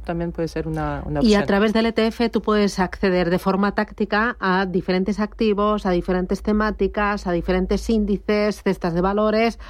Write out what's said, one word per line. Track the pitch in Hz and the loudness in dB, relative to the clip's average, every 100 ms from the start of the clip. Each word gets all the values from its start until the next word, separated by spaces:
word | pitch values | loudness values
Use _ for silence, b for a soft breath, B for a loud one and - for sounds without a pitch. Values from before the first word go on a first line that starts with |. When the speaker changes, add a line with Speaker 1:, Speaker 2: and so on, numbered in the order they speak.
| - | -6
Speaker 1:
también | 170 170 | -4 -4
puede | 165 160 | -4 -6
ser | 160 160 | -4 -6
una, | 160 151 143 | -4 -4 -4
una | 147 147 | -4 2
Speaker 2:
Y | 220 | 4
a | 202 | 4
Speaker 1:
opción. | 147 | 4
Speaker 2:
través | 196 220 | 2 2
del | 220 | 2
E | 226 | 0
T | 226 220 | 0 0
F | - 233 | 0 0
tú | 226 | 0
puedes | - 214 202 - | 0 2 2 0
acceder | 180 - 196 180 170 | -4 0 0 2 2
de | 180 | 0
forma | 190 190 202 | 0 0 0
táctica | 202 208 - 208 208 233 - | 0 -4 -4 -2 0 0 -2
a | 190 185 | 0 0
diferentes | 196 180 160 185 190 202 | 0 -2 0 0 0 -2
activos, | 208 - 220 202 208 208 | -4 0 0 2 2 0
a | 196 | 0
diferentes | 175 175 185 180 196 | 0 0 -2 0 -2
temáticas, | - 214 214 202 196 214 208 208 190 | 0 0 0 0 -2 0 -2 -2 -2
a | |
diferentes | 175 165 185 185 202 - | -2 0 0 2 0 0
índices, | 220 208 196 - 208 208 202 | 0 2 0 0 0 0 0
cestas | 202 180 180 | -2 -2 -2
de | 165 | 0
valores. | 190 208 214 214 226 - | 0 2 2 2 2 -2